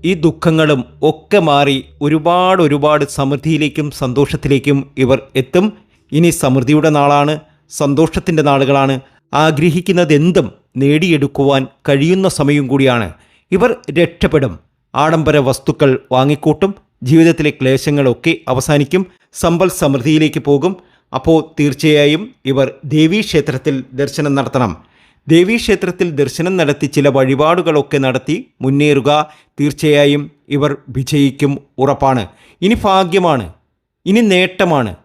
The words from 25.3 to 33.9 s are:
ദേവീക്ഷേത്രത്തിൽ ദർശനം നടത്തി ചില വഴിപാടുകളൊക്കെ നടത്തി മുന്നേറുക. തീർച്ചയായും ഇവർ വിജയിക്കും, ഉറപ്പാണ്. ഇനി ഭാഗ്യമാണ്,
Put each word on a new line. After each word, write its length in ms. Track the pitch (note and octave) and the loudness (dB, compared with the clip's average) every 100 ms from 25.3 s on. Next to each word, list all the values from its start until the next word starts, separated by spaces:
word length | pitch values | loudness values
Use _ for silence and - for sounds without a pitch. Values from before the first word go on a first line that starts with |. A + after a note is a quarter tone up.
ദേവീക്ഷേത്രത്തിൽ 760 | E3 F3+ A#3 - G3 F#3 F3+ F3+ C#3+ | 2 4 0 -2 -2 -2 -4 -4 -2
ദർശനം 340 | C#3 - E3+ F#3 | -4 -2 -4 -2
നടത്തി 280 | D3+ C#3+ C#3 D3+ | -2 -2 -2 0
ചില 120 | C#3 C3 | 0 2
വഴിപാടുകളൊക്കെ 840 | C3 C3+ D3+ F3 E3 D3+ C#3 D3 C3+ | 0 0 0 0 0 -2 -2 -2 -2
നടത്തി 300 | B2+ - F3 C4 _ | -4 -4 -6 -8 _
മുന്നേറുക. 460 | C3 C#3 D3+ C#3+ C#3 D3 D3+ - _ - | -2 0 2 2 2 0 -2 -10 _ -4
തീർച്ചയായും 640 | D3 C#3+ D#3 C#3+ C#3+ D3 C#3+ _ _ C#3+ | -4 -2 0 2 2 0 -4 _ _ -2
ഇവർ 160 | D3 D3 - C3 | -2 -4 -8 -8
വിജയിക്കും, 540 | C3 D3+ C#3 C3 C#3+ C#3 _ - | -4 0 0 0 -4 -4 _ -2
ഉറപ്പാണ്. 400 | C3+ C#3 C#3 B2+ F#2 _ _ _ F#3 | -2 0 0 0 -4 _ _ _ -4
ഇനി 100 | A#3 G#3+ | -2 0
ഭാഗ്യമാണ്, 600 | F#3+ F#3 F#3+ F3 C#3 F#2 - _ _ _ | 0 2 0 0 -2 -4 -16 _ _ _